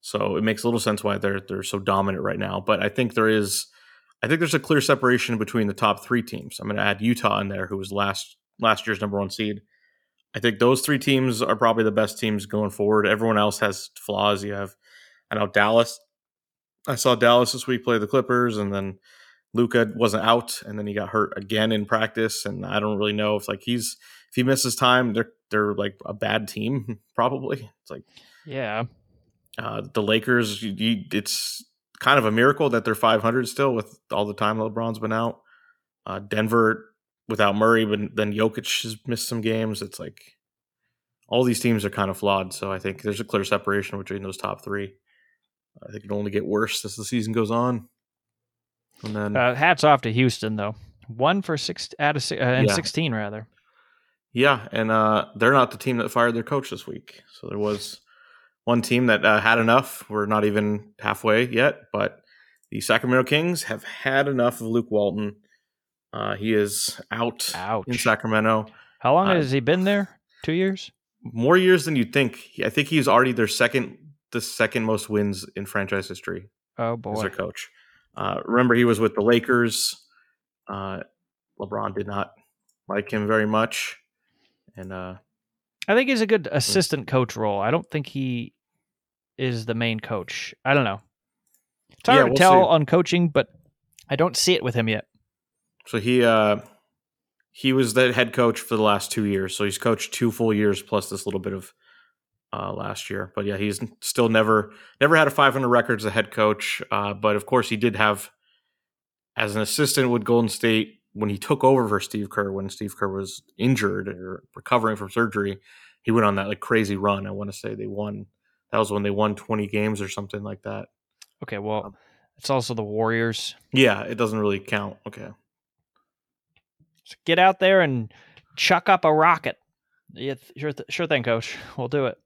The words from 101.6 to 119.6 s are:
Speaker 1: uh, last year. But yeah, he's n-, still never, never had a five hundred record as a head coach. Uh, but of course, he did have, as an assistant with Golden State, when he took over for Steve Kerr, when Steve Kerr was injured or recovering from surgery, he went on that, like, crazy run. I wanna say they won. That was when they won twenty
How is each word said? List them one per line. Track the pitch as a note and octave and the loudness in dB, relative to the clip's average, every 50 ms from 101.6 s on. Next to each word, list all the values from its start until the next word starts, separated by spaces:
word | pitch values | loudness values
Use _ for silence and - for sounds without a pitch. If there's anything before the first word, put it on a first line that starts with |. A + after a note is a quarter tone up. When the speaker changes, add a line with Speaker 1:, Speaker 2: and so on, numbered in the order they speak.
| F2+ - _ _ _ _ _ _ _ _ _ _ _ _ _ _ _ _ - | -12 -16 _ _ _ _ _ _ _ _ _ _ _ _ _ _ _ _ -10
Speaker 1:
uh, | G#2 G2 F#2+ G2+ | -8 -8 -8 -8
last | G2+ G2+ G#2 G#2 - - - | -8 -8 -10 -10 -10 -10 -8
year. | G#2 G2 G2 F#2+ _ | -8 -8 -8 -8 _
But | - G2+ | -6 -4
yeah, | G2+ G2+ | -4 -4
he's | F#2+ G#2 G#2 G2+ G2 - | -2 -2 -4 -4 -4 -8
n-, | A#2 - _ | -12 -12 _
still | - - - - A#2+ A2+ | -10 -6 0 2 2 4
never, | A2+ A2 A2 G#2+ A2 G#2+ G#2 - - - - - _ _ | 6 4 4 6 4 2 2 0 -8 -20 -20 -20 _ _
never | C#3 D3 E3 | 2 6 6
had | D#3+ D#3 | 6 6
a | C#3+ | 4
five | C3+ - C#3+ C#3 B2+ | 4 4 4 4 4
hundred | C3+ C3 A#2+ | 2 0 4
record | A#2+ A#2+ A#2 - B2 G#2 | 4 4 4 2 -2 -2
as | G#2+ | -2
a | G#2+ | -2
head | G2 A2+ G#2+ - | 0 0 -2 -2
coach. | - - A2 G#2+ G#2+ G#2+ - - - - - - | 0 2 2 2 2 0 -4 -6 -6 -6 -6 -4
Uh, | G#2+ G#2 G2+ G2+ G#2 | -4 -4 -4 -4 -6
but | G2 G2+ G#2+ G#2 | -2 0 0 0
of | G#2 G2+ | 0 -2
course, | - - B2+ A2+ - | 2 2 2 2 0
he | A#2 | -4
did | G#2+ A2 A#2+ G2+ | 0 0 0 2
have, | F#2+ A2 G#2+ G#2 G2 - - _ _ _ _ _ _ _ _ _ _ _ _ _ _ _ _ _ _ _ _ _ | 4 2 2 2 0 -4 -16 _ _ _ _ _ _ _ _ _ _ _ _ _ _ _ _ _ _ _ _ _
as | - A2+ G#2 G2+ | -4 -4 -2 0
an | G#2+ G#2+ | -2 -4
assistant | G#2 - - D3+ C3 - - C3 B2 | -2 0 0 0 0 2 2 2 2
with | A#2+ A#2+ G#2 | 2 0 0
Golden | A#2 A#2+ A#2 A#2 A2 | 2 2 4 4 2
State, | - - - A#2 A2 A2 G#2 - - _ _ _ _ | -2 0 0 2 2 2 0 -2 -8 _ _ _ _
when | G2+ G#2+ G#2 | -6 -4 -4
he | G2+ G2+ | -4 -6
took | - - D3 C#3 - | -2 -4 -2 2 4
over | C3 C3+ C3 A#2+ G#2+ | 4 4 4 2 0
for | G#2 G2 | -2 -4
Steve | - - - G#2+ G#2 G2 | -4 -4 -6 -8 -8 -4
Kerr, | - - G2+ G2 G2 | -4 -4 -4 -4 -4
when | G2 G2 F#2+ | -8 -8 -10
Steve | - - G#2+ G2 - | -10 -8 -10 -10 -6
Kerr | - G2+ G2 | -6 -6 -6
was | F#2+ G2 G2 F#2+ - - _ _ _ | -4 -6 -8 -8 -12 -16 _ _ _
injured | - G2+ B2+ C3+ A2+ G#2 G2 F#2+ F#2+ F#2+ G2 | -2 0 0 2 2 0 -2 -2 -4 -6 -8
or | F2+ F2 F#2 F#2 F#2 - _ _ _ | -10 -12 -12 -14 -14 -14 _ _ _
recovering | - - - B2+ B2 A2 A2+ G#2+ | -20 -4 0 0 2 2 0 -4
from | G2+ G#2 F#2+ | -4 -8 -6
surgery, | - A#2 A#2 A2 G2 G#2+ G2 G2+ G2 G2 _ _ - - - - _ _ _ | -2 0 0 0 0 -2 -4 -4 -6 -8 _ _ -20 -20 -20 -20 _ _ _
he | - A2 | 0 2
went | A#2 A2 | 4 4
on | G#2 G2 | 2 2
that, | G2 G2 G2+ | 0 -2 -4
like, | G#2 G2 | -6 -8
crazy | - - A#2+ A2+ A2 G2 G2+ | -4 0 2 2 2 0 -2
run. | F#2+ G2 G#2 G2+ G2 G2 | 0 0 0 0 0 -4
I | G2 G2 | -8 -8
wanna | G2 G2+ G2+ G2+ | -8 -10 -10 -10
say | - - A2 G#2+ | -10 -10 -10 -10
they | G#2 G#2+ | -8 -10
won. | G#2 G2+ G2+ G#2 G#2 G#2 G#2 G2+ _ _ _ _ _ _ _ _ _ | -10 -8 -8 -8 -8 -8 -10 -14 _ _ _ _ _ _ _ _ _
That | - A2 | -2 -2
was | A2 G#2 G#2 | 0 0 -2
when | G#2 G2+ | -2 -2
they | G2+ | -2
won | G2 G2+ G#2+ G#2+ G2+ | 0 0 0 0 0
twenty | G2 - - A2+ G#2+ | -4 -6 -6 -4 -4